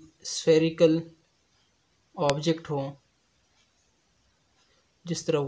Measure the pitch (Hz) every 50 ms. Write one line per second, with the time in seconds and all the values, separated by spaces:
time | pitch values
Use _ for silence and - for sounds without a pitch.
0 | - - _ _ - - - - - 165 160 160 165 165 165 - 170 160 160 165
1 | 165 - - _ _ _ _ _ _ _ _ _ _ _ _ _ _ _ _ _
2 | _ _ - 190 151 143 143 151 147 170 160 160 - - 147 139 135 139 143 -
3 | _ _ _ _ _ _ _ _ _ _ _ _ _ _ _ _ _ _ _ _
4 | _ _ _ _ _ _ _ _ _ _ _ _ _ _ _ _ _ _ _ _
5 | - 170 165 - - - 156 147 139